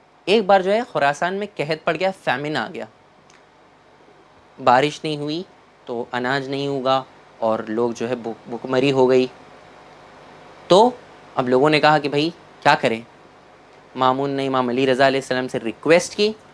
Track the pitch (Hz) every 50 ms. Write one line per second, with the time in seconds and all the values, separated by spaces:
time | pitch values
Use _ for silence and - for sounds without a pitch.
0 | _ _ _ _ _ 170 202 233 196 180 202 190 180 190 202 226 247 - - 156
1 | 139 143 143 - 175 175 190 196 - - - - 147 151 160 156 - 175 165 160
2 | 185 190 185 - - 156 123 131 147 151 156 131 110 98 - 117 113 113 _ _
3 | _ _ _ _ _ _ - - _ _ _ _ _ _ _ _ _ _ _ _
4 | _ - - _ _ _ _ _ _ _ _ - 131 131 120 131 143 151 147 -
5 | - 160 151 147 147 147 151 170 190 - - - _ _ _ _ _ - 123 117
6 | 123 - 123 123 123 127 139 139 135 135 139 139 143 139 139 135 123 131 131 131
7 | 127 - - - - - - - 117 113 110 113 110 110 107 117 120 120 113 -
8 | 117 120 127 120 113 117 110 - - - 120 113 - 131 131 127 135 139 131 135
9 | 127 127 131 127 127 131 - - - - - - - - - - - - - -
10 | - - - - - - - - - - - - - - 170 202 233 247 - -
11 | - - - - - - - 139 131 123 127 127 143 151 151 147 147 151 156 151
12 | 143 143 139 147 147 170 - - - - - - - 147 147 - - 123 113 113
13 | 120 - - - - - - - - - - - - - - - - - - 127
14 | 131 131 131 135 139 139 139 135 139 135 131 131 127 120 120 127 139 135 127 127
15 | 139 135 131 135 127 - 131 127 127 127 - 123 113 113 - - - 147 165 180
16 | - - - - 208 214 214 - - -